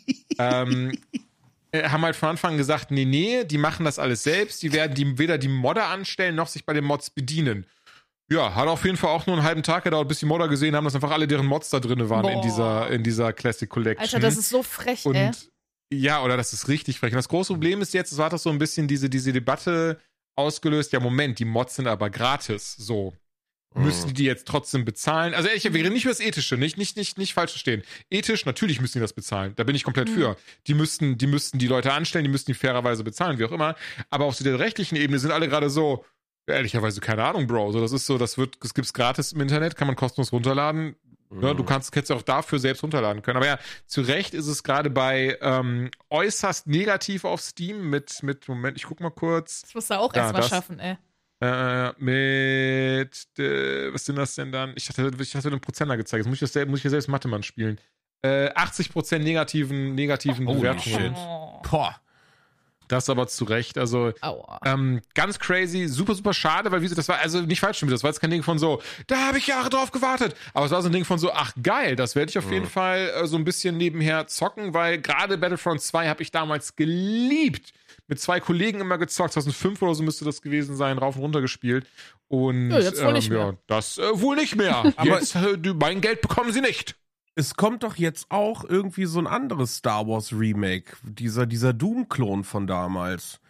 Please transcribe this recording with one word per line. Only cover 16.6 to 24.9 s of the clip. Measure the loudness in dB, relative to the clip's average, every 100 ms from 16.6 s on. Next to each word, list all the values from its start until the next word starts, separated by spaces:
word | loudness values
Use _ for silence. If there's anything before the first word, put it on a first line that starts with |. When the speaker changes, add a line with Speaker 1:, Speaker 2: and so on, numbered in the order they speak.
| 0
Speaker 2:
richtig | 0 0 -2
frech. | 0
Und | 0
das | 0
große | 0 0
Problem | 0 0 0
ist | 0
jetzt, | -2 -2
es | -2
hat | 0
doch | 0
so | 0
ein | 0
bisschen | 0 0 0
diese, | 2 0
diese | 0 0
Debatte | 0 0 0 0 0 0 -2 _ _ _ -2
ausgelöst, | -2 0 2 2 2
ja | 2
Moment, | 2 2 0 0
die |
Mods | 0 0 -2 -2
sind | -2
aber | 0 -2
gratis, | 0 0 0 -2 -6 -8 -12
so. | -6 -4 -4 -8 _ _ _ _ _
Speaker 1:
Mhm. | 0
Speaker 2:
Müssen | 0 0 -2
die | 0
jetzt | 0 0 -2
trotzdem | -4 -2 -2
bezahlen? | -2